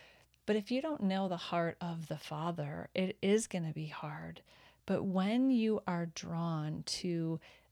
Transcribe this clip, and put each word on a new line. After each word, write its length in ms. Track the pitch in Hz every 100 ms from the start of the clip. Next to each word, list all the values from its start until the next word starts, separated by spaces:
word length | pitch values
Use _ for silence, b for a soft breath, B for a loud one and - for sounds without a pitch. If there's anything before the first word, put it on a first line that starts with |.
| B B B _
But 120 | - 214
if 140 | 202
you 120 | 254
don't 220 | 320 294
know 240 | 196 190 196
the 100 | 175
heart 400 | - 170 165 -
of 280 | 175 165 156
the 100 | 151
Father, 720 | - 151 170 170 147 165 -
it 220 | - 185 -
is 240 | 196 214 -
gonna 260 | 180 160
be 140 | 156 156
hard. 560 | - 151 151 165 165 B B B B
But 200 | - 190
when 460 | 196 185 196 240 269
you 300 | 247 220 214 -
are 240 | 175 170
drawn 680 | - 170 165 170 160 151 160
to 560 | - - 180 170 165 160 B B B